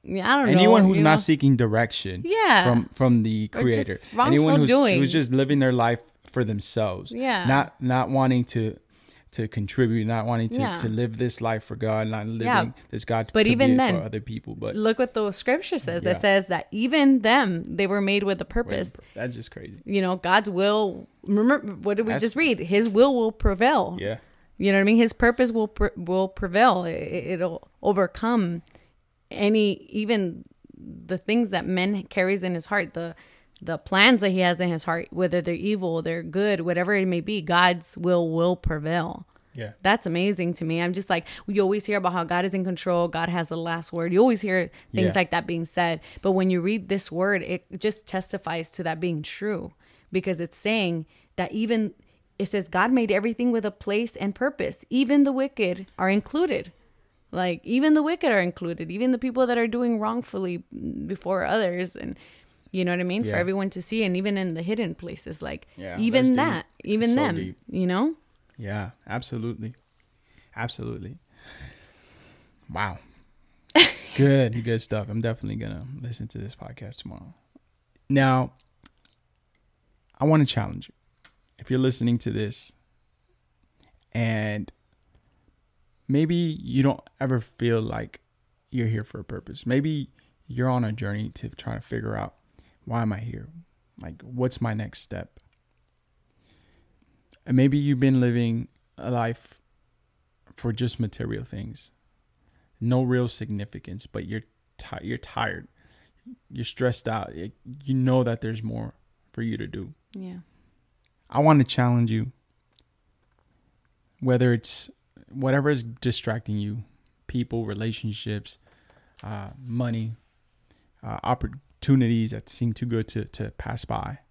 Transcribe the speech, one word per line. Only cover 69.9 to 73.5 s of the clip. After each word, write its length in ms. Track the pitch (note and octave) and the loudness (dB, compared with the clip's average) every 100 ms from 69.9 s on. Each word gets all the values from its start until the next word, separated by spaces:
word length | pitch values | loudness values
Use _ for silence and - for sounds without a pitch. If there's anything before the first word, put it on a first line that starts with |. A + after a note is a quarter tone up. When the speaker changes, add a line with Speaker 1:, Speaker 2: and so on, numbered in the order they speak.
| _ _ _ _ _ _ - | _ _ _ _ _ _ -10
Speaker 2:
Absolutely. 640 | A#2 - A2+ A2+ G#2 D3 _ _ - - - - - _ _ - - _ _ _ - | -10 -8 -10 -10 -12 -16 _ _ -20 -20 -20 -20 -20 _ _ -20 -20 _ _ _ -12
Wow. 260 | D#2+ G2+ F2 - _ _ _ _ | -6 -6 -6 -18 _ _ _ _